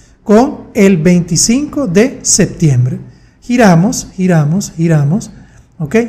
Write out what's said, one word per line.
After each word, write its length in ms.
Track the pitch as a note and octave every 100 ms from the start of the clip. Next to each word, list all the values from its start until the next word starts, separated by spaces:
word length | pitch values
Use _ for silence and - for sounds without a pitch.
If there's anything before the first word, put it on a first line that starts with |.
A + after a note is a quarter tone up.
| _ _
con 440 | - G#3 C#4 - -
el 240 | A#3+ G3 F3+
veinticinco 920 | D#3+ F3 F3 E3+ - B3 D4 D4+ B3+
de 340 | F3+ C4 -
septiembre. 760 | - - E3+ - D#3 B2 B2+ - - - _ _
Giramos, 640 | - B3 G#3+ E3 G3+ B3 -
giramos, 580 | - F#3 E3 D3 F#3 G3+
giramos, 580 | D#3+ E3+ D#3 C#3+ G3+ - - - - _ -
¿ok? 180 | D3+ A3